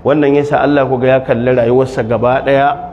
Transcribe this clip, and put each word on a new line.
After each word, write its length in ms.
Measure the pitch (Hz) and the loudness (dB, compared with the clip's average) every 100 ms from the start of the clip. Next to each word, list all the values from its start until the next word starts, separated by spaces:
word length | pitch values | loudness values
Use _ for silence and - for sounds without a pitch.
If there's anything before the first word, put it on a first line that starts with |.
Wannan 320 | 120 151 139 143 | 0 0 2 2
yasa 240 | 143 147 | 0 0
Allah 240 | 139 143 131 | 0 0 0
ku 120 | 127 | 0
ga 80 | 127 | 0
ya 120 | 131 | 0
kalli 320 | 131 120 123 127 | 0 -2 0 0
rayuwarsa 480 | 117 127 131 135 | 2 2 0 -4
gaba 380 | 113 117 120 131 | -4 -2 0 0
ɗaya 240 | 135 139 143 143 - | 0 0 0 -2 -10